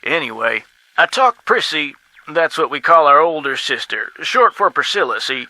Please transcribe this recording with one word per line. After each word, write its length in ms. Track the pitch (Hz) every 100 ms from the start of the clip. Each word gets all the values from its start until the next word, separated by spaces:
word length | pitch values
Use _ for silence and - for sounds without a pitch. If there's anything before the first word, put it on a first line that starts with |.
Anyway, 600 | - 165 135 110 113 110 - _ _ -
I 100 | 170
talked 380 | - 262 233
Prissy, 500 | - 226 - 156 147 135 _ _ -
that's 300 | 151 160 -
what 120 | 147
we 100 | 143
call 260 | - 165 151
our 140 | 143
older 360 | 165 160 139 135
sister, 560 | - 123 - 104 107 -
short 320 | 165 - 233
for 160 | - 196
Priscilla, 500 | 147 135 202 147 110
see. 260 | - 131